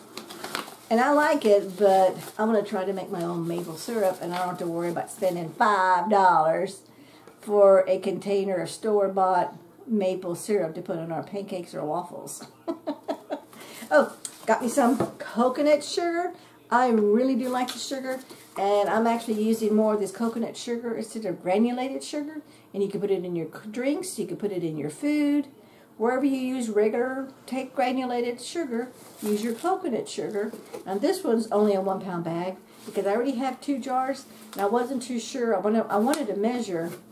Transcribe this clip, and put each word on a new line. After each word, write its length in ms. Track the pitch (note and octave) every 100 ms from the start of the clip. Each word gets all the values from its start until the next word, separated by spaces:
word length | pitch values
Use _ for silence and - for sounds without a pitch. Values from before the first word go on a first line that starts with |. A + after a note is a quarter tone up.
| - - - - - - - - -
and 100 | A3+
I 120 | C4+
like 320 | D4 D4+ D4 A3
it, 320 | G3+ F#3+ F3+
but 400 | G3+ F#3+ F#3+ - - -
I'm 100 | A3
gonna 160 | G#3+
try 200 | G#3 G3+
to 80 | F#3
make 180 | F#3+ -
my 140 | F#3
own 240 | E3+ F3 E3
maple 300 | E3+ E3+ D#3+
syrup, 400 | - A#3 F#3+ F#3
and 120 | E3+
I 60 | F3+
don't 100 | F3+
have 80 | E3+
to 100 | F3
worry 220 | E3 F3
about 200 | E3 -
spending 440 | - F#3+ F3 E3 -
five 520 | A3+ G3+ F#3 F#3 G3+
dollars 720 | G3+ F#3 E3 D#3 E3+ G3 - - - - - - -
for 460 | - G#3 G3 F#3+ F#3
a 100 | F#3
container 580 | F#3+ F3+ G3+ G3 G3 F#3
of 120 | D3+
store-bought 840 | - A3 G#3 G3 F#3+ F#3 F3+ F#3 - - - -
maple 460 | G#3+ F#3 F#3 F3 E3+
syrup 400 | - G#3 D#3+ D#3+
to 60 |
put 160 | F3 E3+
on 160 | E3
our 100 | D#3+
pancakes 500 | - G3+ G3+ F#3+ E3+
or 80 | D#3+
waffles. 600 | D3+ E3 F3+ - C#3 - - - -
<laughs> 80 | E4 - D4 - - - D4 - - - - A#3
Oh, 280 | D4 C4 - - - -
got 160 | A3
me 60 | A#3+
some 300 | - A#3+ C4 - -
coconut 640 | - G#3 B3+ B3+ D4 D4
sugar. 520 | - - F4 E4+ F4 F4 - - -
I 200 | A#3+ B3+
really 460 | A3+ G#3 G#3+ C4 A#3+
do 120 | B3+
like 240 | B3+ B3+
the 80 | -
sugar, 400 | - C4+ C4 C4 - - - -
and 320 | G3 G#3 G3+
I'm 180 | G#3 A#3
actually 340 | A#3 - G#3+
using 320 | A3 A3+ G#3+
more 200 | G#3+ A3
of 80 | G#3
this 100 | F#3
coconut 460 | - A3+ A#3 A3+ -
sugar 360 | - A#3+ A#3+
instead 300 | A3 A3 A3+
of 180 | G#3+ E3+
granulated 640 | F3+ G3 A#3 B3 C4 C4+
sugar. 380 | - D4+ D4 D#4 - - -
And 100 | G3
you 60 | G3
can 100 | -
put 120 | G3
it 120 | F#3
in 100 | F3+
your 120 | E3+ D#3+
c-, 240 | - G#3+
drinks, 480 | A3+ C4 E4 F#4 -
you 80 | F3
can 80 | E3
put 160 | G3+
it 100 | F#3
in 140 | E3+ D#3
your 140 | D3
food. 580 | D3+ D4 D4+ C#4+ D4 C#4 - - - - -
Wherever 280 | A3+ C4 C#4
you 100 | C4
use 340 | B3+ C4 A3+
regular, 600 | G3+ A3 A#3+ C4 C4 C4+ - -
take 280 | C4 B3+
granulated 680 | - B3+ C4 B3+ A#3+ A#3+ A#3+
sugar, 480 | - F4 D4 A3+ B3+ - - -
use 200 | G#3+ G#3
your 120 | A#3
coconut 560 | A#3 F4 F#4+ E4+ G#3+ -
sugar. 420 | - D#3 G#3 A3+ - - - -
And 140 | G3
this 240 | D4 F#4
one's 260 | C#4+ A3+ A3+
only 240 | G#3 G#3+
a 60 | G3
one 220 | F#3+ F#3+
pound 240 | F#3 F3 E3+
bag 320 | E3+ F3+ F#3+ - - -
because 220 | - G3
I 80 | G#3+
already 200 | C4 A#3+
have 260 | C4+ B3+
two 180 | - C4+
jars, 460 | B3+ B3+ C4 C4+ - - -
and 100 | -
I 40 | G3+
wasn't 360 | A#3+ B3 C4
too 160 | - A#3+
sure. 380 | A3+ C4+ A#3 G3
I 40 |
wanna, 260 | G#3 A3 -
I 60 | G3+
wanted 320 | A#3 D#4 A3+
to 80 | G3
measure 560 | A3 B3 G3+ E3+ E3+ E3+ -